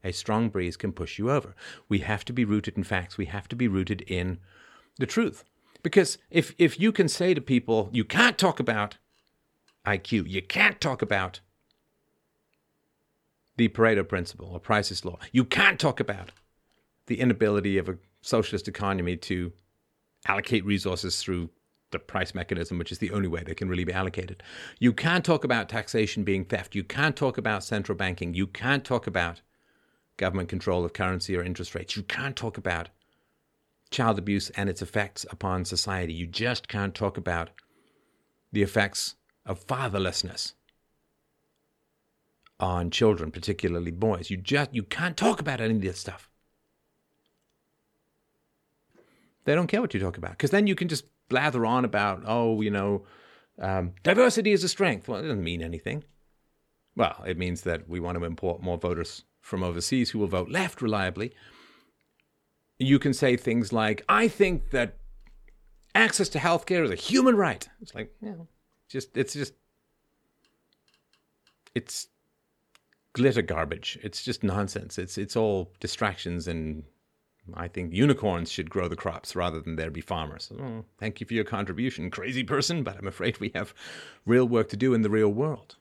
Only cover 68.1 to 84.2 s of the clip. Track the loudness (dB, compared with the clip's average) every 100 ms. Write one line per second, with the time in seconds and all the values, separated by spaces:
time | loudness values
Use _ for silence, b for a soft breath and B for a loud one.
68.1 | -10 -14 -12 -16 _ _ _ _ -10 -6
69.1 | -4 -4 -2 -8 _ _ _ _ _ _
70.1 | _ _ _ _ _ _ _ _ _ _
71.1 | _ _ _ _ _ _ -8 -6 -12 -12
72.1 | _ _ _ _ _ _ _ _ _ _
73.1 | 2 2 4 0 0 -2 -4 -8 -10 -10
74.1 | -10 -6 -2 0 0 -2 -4 -8 -10 -8
75.1 | -6 -4 0 2 2 -2 _ -8 -2 -2
76.1 | -2 -6 -6 -4 -4 -4 -8 -12 _ _
77.1 | _ _ _ -18 -10 -8 -6 -4 4 4
78.1 | 4 2 0 -2 -6 -6 -2 -4 -4 -6
79.1 | -8 -10 -2 -2 -2 -6 -4 -4 -6 -6
80.1 | -6 -6 -10 -14 -12 -10 -10 -14 _ -8
81.1 | -6 -4 -2 -2 -2 -4 -2 -4 -2 -8
82.1 | -6 -6 -6 -2 0 0 -2 -4 -6 -10
83.1 | -2 -2 -2 -4 -6 -10 -12 B B B
84.1 | B